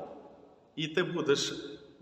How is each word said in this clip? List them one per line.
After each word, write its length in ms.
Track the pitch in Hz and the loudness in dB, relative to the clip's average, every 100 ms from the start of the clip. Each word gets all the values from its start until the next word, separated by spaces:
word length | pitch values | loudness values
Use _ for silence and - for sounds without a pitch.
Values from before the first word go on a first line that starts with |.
| - - - - - - - - | -10 -12 -18 -20 -20 -20 -14 -4
і 120 | 156 | -2
ти 160 | 160 | 2
будеш 500 | 165 170 135 139 - - - - - - | 2 2 4 4 2 -4 -8 -12 -16 -4